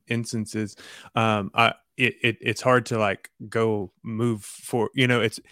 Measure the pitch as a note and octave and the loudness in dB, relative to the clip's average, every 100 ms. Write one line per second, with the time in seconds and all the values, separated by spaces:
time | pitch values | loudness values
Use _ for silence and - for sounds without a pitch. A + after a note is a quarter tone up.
0 | - A#2 A2+ A#2 G#2+ A2 G#2 - - - | -4 -4 -4 -6 -4 -6 -6 -8 -20 -20
1 | - A#2 A2 G#2+ G2 A2+ A#2 - _ - | -6 0 2 2 0 2 2 2 _ 0
2 | B2 - A#2+ A2 A#2+ G#2+ C3 B2 A2 A#2 | 0 2 -2 0 -2 0 4 4 2 0
3 | G#2 F#2+ - - G#2+ A2+ A2+ G#2+ F2+ _ | 0 -2 -8 -18 -6 0 0 0 -4 _
4 | A2+ A2 A#2+ G#2+ - - - B2 G#2 C3+ | -8 -2 0 -2 -6 -18 -6 -2 -2 2
5 | B2 A#2+ A#2 - - | 2 4 2 -2 -16